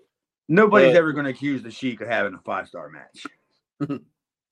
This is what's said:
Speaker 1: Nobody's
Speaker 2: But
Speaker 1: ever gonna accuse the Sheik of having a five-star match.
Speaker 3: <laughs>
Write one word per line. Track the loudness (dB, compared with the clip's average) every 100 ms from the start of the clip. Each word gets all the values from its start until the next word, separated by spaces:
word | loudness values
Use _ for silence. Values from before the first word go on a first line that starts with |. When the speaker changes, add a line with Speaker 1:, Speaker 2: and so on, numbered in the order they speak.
| _ _ _ _ 0
Speaker 1:
Nobody's | 4 6 6 6
Speaker 2:
But | 4
Speaker 1:
ever | 2
gonna | -2 -6
accuse | -6 -6 -6
the | -8
Sheik | -8 -8 -8
of | -4
having | -4 -4
a | -8
five-star | -10 -8 -10 -16 -18
match. | -20 -20 -20 -20 _ _ _ _ -12
Speaker 3:
<laughs> | -10 -10 -14 _ _ _ _